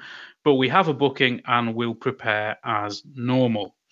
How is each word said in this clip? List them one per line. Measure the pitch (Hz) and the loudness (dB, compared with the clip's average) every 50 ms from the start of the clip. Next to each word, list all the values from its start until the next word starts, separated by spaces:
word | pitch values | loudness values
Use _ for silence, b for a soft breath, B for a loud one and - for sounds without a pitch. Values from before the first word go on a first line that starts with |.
| B B B B B B B B - | B B B B B B B B 2
but | 151 143 | 4 4
we | 131 131 117 | 4 4 4
have | 147 190 185 | 4 4 2
a | 165 143 | 2 2
booking | 117 143 135 135 - 139 123 123 - - | 2 0 0 2 2 0 0 0 -2 -2
and | - 123 120 120 117 113 | 0 0 0 0 0 -2
we'll | 117 120 117 110 | -2 -2 -4 -4
prepare | 110 - 131 123 - - 117 107 104 107 107 107 - - | -4 -4 -6 -6 -4 -2 -2 -2 -2 -2 -4 -6 -8 -6
as | 123 113 104 104 104 101 - - - 139 | -4 -4 -2 -4 -4 -8 -10 -12 -14 -12
normal. | 131 120 123 127 131 127 120 113 104 101 - - _ _ _ | -6 -2 0 2 2 2 2 2 -2 -4 -6 -10 _ _ _